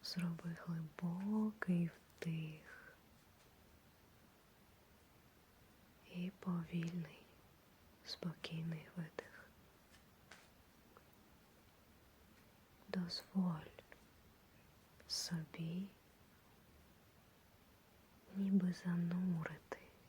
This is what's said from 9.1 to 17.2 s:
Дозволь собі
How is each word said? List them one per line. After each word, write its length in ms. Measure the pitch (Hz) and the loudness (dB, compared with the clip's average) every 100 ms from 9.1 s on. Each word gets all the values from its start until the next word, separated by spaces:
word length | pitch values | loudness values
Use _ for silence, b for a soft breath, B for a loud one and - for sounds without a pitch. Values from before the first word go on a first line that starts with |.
| - - - - - - - - - - - - - - - - - - - - - - - - - - - - - - - - - - - - - - | -8 -12 -16 -20 -20 -20 -20 -20 -20 -20 -20 -20 -20 -20 -20 -20 -20 -20 -20 -20 -20 -20 -20 -20 -20 -20 -20 -20 -20 -20 -20 -20 -20 -20 -20 -20 -20 -2
Дозволь 840 | 190 175 - - 190 180 160 151 - - - - - - - - - - - - - - | 0 2 -2 0 4 4 2 -4 -14 -18 -20 -20 -20 -20 -20 -20 -20 -20 -20 -20 -20 -6
собі 800 | - - 170 156 - 165 175 196 - - - - - - - - - - - - - | -4 -2 -2 -4 -6 -4 -2 -4 -8 -20 -20 -20 -20 -20 -20 -20 -20 -20 -20 -20 -20